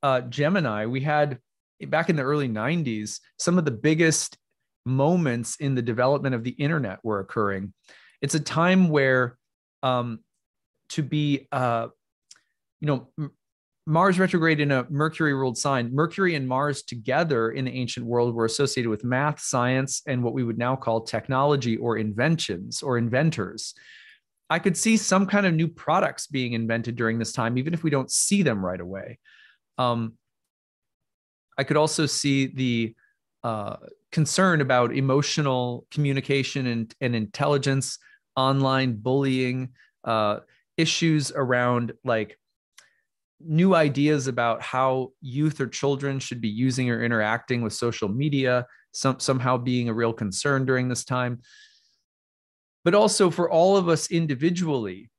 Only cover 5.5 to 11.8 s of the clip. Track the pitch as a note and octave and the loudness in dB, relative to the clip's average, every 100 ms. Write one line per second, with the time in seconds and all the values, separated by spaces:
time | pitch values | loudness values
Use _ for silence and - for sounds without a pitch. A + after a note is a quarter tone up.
5.5 | - C#3+ C3 A#2+ A2+ B2 C#3+ C#3 B2 A#2 | -6 -2 -2 -2 0 2 2 0 -2 -4
6.5 | - C#3+ D#3+ A#2 F#2+ A2+ G#2 F#2+ - G#2 | -4 -2 0 -4 -6 -4 -4 -4 -2 -2
7.5 | G2 G2 - _ - _ _ C#3+ D#3+ D3 | -2 -6 -12 _ -20 _ _ -4 -2 -2
8.5 | - E3+ F#3+ F3+ D3+ C3+ C3 B2+ - _ | 0 4 6 4 4 4 4 2 -4 _
9.5 | _ _ _ C3+ B2+ A#2+ A2 _ _ _ | _ _ _ -2 -2 -2 -8 _ _ _
10.5 | _ _ _ _ - C#3 D3+ D3 C#3 - | _ _ _ _ -6 -2 0 0 -2 -2
11.5 | C#3 B2+ A#2 | -2 0 0